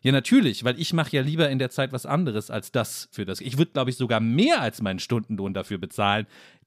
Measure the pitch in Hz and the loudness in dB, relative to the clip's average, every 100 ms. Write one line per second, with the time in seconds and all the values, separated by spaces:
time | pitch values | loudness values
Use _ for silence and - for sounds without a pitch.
0 | 127 135 - 262 170 101 117 123 160 165 | 2 2 6 6 4 0 -2 -2 -2 -2
1 | 151 143 135 160 151 135 127 - 135 131 | 0 0 0 0 2 0 -2 -2 -4 -4
2 | - 143 170 107 - 113 - 123 110 - | -2 0 0 -2 -4 -8 -2 -2 -2 -6
3 | - - 95 92 131 131 170 143 127 123 | -12 -8 -6 -6 -4 0 0 0 -2 -2
4 | 123 113 113 131 262 320 120 - 104 92 | 0 2 2 4 4 4 0 -2 -4 -4
5 | - 120 107 101 98 98 90 98 90 - | -2 -2 -2 -6 -4 -6 -6 -6 -6 -2
6 | 101 107 107 - - _ | 2 2 -2 -12 -20 _